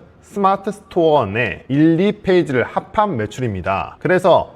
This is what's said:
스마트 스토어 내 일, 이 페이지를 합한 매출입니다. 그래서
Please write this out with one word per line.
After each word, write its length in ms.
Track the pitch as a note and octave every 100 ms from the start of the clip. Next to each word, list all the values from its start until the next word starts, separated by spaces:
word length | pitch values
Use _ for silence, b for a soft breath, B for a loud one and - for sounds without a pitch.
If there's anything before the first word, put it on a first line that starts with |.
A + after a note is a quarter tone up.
| - _
스마트 500 | - G#3 G3 G3 G3+
스토어 560 | - - F#3 D#3+ D3+ G#2
내 380 | G#2+ A2+ D#2 -
일, 320 | C#3 D#3+ E3
이 120 | G3+
페이지를 520 | G3+ - F3+ D3+ B2+
합한 520 | G#2 F#3+ - - G#3 C3
매출입니다. 840 | G#2+ - B2 F#2+ F2+ F#2+ C2 -
그래서 560 | D#3 F3+ F#3 C#3 -